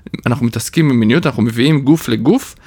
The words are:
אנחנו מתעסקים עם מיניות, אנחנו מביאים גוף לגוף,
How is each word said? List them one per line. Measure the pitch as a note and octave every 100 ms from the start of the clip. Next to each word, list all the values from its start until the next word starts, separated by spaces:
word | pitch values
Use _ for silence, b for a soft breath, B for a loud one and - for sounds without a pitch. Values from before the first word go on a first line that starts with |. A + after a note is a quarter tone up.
| - - A#2+
אנחנו | A#2+ A#2
מתעסקים | A#2+ - - D#3
עם | B2
מיניות, | A2 C#3+ E3
אנחנו | A#2
מביאים | A2+ A#2 C3+ D3+
גוף | B2+ D#3+ -
לגוף, | A2+ A#2+ B3 - -